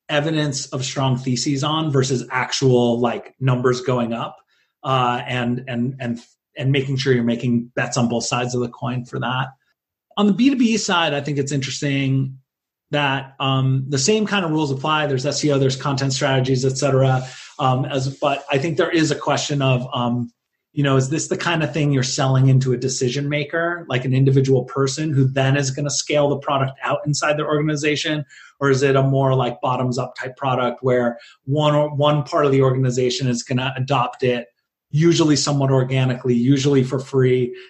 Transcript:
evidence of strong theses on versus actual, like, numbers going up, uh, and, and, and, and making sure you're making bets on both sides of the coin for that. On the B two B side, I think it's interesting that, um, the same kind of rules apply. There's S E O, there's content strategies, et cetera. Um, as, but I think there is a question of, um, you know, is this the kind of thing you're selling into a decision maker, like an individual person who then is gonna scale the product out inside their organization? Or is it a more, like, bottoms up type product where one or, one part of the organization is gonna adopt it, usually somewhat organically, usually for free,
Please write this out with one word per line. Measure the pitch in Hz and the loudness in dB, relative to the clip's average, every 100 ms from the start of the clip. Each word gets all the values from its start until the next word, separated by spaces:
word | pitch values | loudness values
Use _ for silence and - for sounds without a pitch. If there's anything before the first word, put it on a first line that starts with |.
| - | -4
evidence | 151 151 156 147 135 - | -2 0 -2 -2 -4 -6
of | 143 | -6
strong | - 143 131 120 | -6 -2 0 0
theses | 135 120 151 139 | -2 -2 -2 -2
on | 151 156 160 | -2 -2 0
versus | 135 131 123 - | 0 0 -2 -4
actual, | 127 123 - 135 123 120 117 | -6 -4 0 2 4 2 2
like, | 120 110 - - | 0 -2 -10 -4
numbers | 131 123 127 123 | -2 2 2 0
going | - 123 113 | 0 -2 -2
up, | 117 156 - _ _ _ _ | -4 -8 -12 _ _ _ _
uh, | 139 131 123 123 131 | -2 0 0 -2 -4
and, | 123 120 123 131 | -4 -2 -4 -6
and, | 120 123 135 | -4 -4 -4
and, | 120 117 - _ _ 151 | -8 -8 -10 _ _ -4
and | 135 | 0
making | 139 135 131 | 0 0 -2
sure | 139 | 2
you're | 123 | 2
making | 117 117 127 120 117 | 2 0 0 0 -2
bets | - 120 131 | -6 -2 0
on | 117 | 0
both | 117 | 0
sides | - 123 123 | -2 -4 -2
of | 123 | -4
the | 120 | -6
coin | - 123 127 123 | -6 -6 -6 -8
for | 131 | -6
that. | 123 127 135 - _ _ _ _ _ - | -4 -4 -6 -10 _ _ _ _ _ 0
On | 208 | 2
the | |
B | 190 262 | 4 2
two | 262 | 4
B | 226 220 | 2 2
side, | - 175 165 | 0 2 2
I | 143 | 0
think | 139 143 | -2 -2
it's | 139 | -2
interesting | 147 127 - 147 139 135 135 135 - _ _ _ _ - | -2 -4 -4 -2 0 0 0 -2 -6 _ _ _ _ -6
that, | 147 143 135 131 - | -2 0 -2 -6 -4
um, | 135 135 131 131 135 | 0 0 2 0 0
the | 139 | -2
same | 208 220 208 | 2 0 0
kind | 202 | 0
of | 170 | 0
rules | 156 147 | 0 0
apply. | 131 151 156 147 | -2 -2 0 0
There's | 131 | -2
S | 143 135 | -2 -2
E | 151 | 0
O, | 139 | 2
there's | 135 - | 2 0
content | 147 131 135 | -2 -2 -2
strategies, | 131 143 131 127 131 131 | 0 0 0 2 0 0
et | 131 | 0
cetera. | 143 131 131 131 - - - - | 0 2 2 0 -4 -16 -18 -4
Um, | 135 127 147 | 0 0 -2
as, | 139 135 - | -4 -4 -2
but | 147 139 - | -2 -2 -2
I | 139 | -2
think | 165 160 | 0 0
there | 170 | 0
is | 170 147 | 2 2
a | 139 | 0
question | - 139 - 143 | -2 -2 -2 0
of, | 135 123 123 | 2 2 0
um, | 135 120 123 120 _ _ _ _ | -4 -2 -2 -4 _ _ _ _
you | 147 | -2
know, | 143 135 | 2 2
is | 131 | 2
this | 156 - | -2 -4
the | - | -4
kind | 175 165 | -2 -2
of | 147 | -2
thing | 160 147 | -2 0
you're | 135 | 0
selling | 131 - 135 131 131 | -2 0 2 4 4
into | 131 131 | 4 2
a | 123 | -2
decision | 131 - 131 135 143 | -2 -2 -2 -2 -4
maker, | 147 143 165 170 175 160 | -4 -4 -4 -4 -6 -4
like | 131 | -4
an | 135 | 0
individual | 131 135 135 131 131 | 2 4 4 4 0
person | - 139 135 156 156 | 0 -2 -2 -2 -2
who | 135 127 | 2 2
then | 135 135 143 | 2 2 2
is | 135 | 0
gonna | 135 147 | -4 -4
scale | - - 147 143 | -4 -2 2 2
the | 139 | 0
product | - 135 135 - | -2 -2 -2 -4
out | 123 147 147 | -4 -4 -2
inside | 143 156 147 | -2 0 -2
their | 147 | 0
organization? | 151 156 147 151 147 160 151 143 - - - | 0 0 0 -2 -2 -2 -4 -6 -16 -20 -2
Or | 139 | 2
is | 131 | 4
it | 139 135 | 4 4
a | |
more, | 135 135 135 | 4 2 2
like, | 127 123 120 | 2 0 -2
bottoms | 131 123 127 123 | -4 -2 -2 -2
up | 127 | -6
type | - 131 - | -8 -12 -6
product | 135 127 123 120 | -2 0 -2 -2
where | 127 127 120 117 - - | 0 2 0 -4 -16 -16
one | 135 147 151 | -4 2 2
or, | 147 151 | 2 0
one | 139 147 147 | 0 2 2
part | 139 170 | 0 0
of | 143 | 2
the | 135 | 4
organization | 131 127 131 123 127 - 131 | 4 2 0 0 0 0 -2
is | 120 | -2
gonna | - 123 131 131 | -2 -2 -2 -4
adopt | 131 135 123 - | -2 0 0 -2
it, | 123 123 - _ _ _ - | 0 -2 -6 _ _ _ -4
usually | 147 170 160 156 139 | 2 4 4 4 2
somewhat | 156 143 135 | 2 0 2
organically, | 135 131 135 127 120 127 | 2 2 0 0 0 0
usually | 120 123 139 143 139 | 2 4 4 4 2
for | 127 135 | 2 -2
free, | - 135 127 127 123 - | -2 2 4 2 0 -6